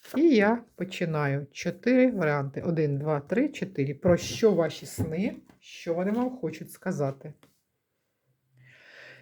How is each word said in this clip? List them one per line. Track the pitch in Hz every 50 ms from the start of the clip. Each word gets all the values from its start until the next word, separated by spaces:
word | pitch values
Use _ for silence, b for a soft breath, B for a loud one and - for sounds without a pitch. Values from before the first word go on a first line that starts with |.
| - - -
І | 254 320 339
я | 269 214 196 208 233 240 - - _
починаю. | - 180 185 - - 180 160 156 151 147 143 139 143 147 -
Чотири | _ - - 175 175 - - 240 254 254 254 254
варіанти. | 220 190 165 151 147 143 139 139 - 156
Один, | - 175 170 160 156 143 139
два, | 139 147 156 151 143
три, | 143 - 185 226 294 294
чотири. | - - - - - - 135 143 143
Про | - - 180 170
що | 170 - - - - 233 214
ваші | 196 165 165 156 - - -
сни? | - - - - 156 156 175 208 285 - - - _ _ _
Що | _ - - - - 175 165
вони | 175 185 202
вам | 214 240 254 254 254
хочуть | - - 156 - - - -
сказати? | - - - 190 180 143 143 135 135 - - 151 147 _ _ _ _ _ _ _ _ _ _ _ _ _ _ _ _ _ _ _ _ _ _ _ B B B B B B B B B B B B B B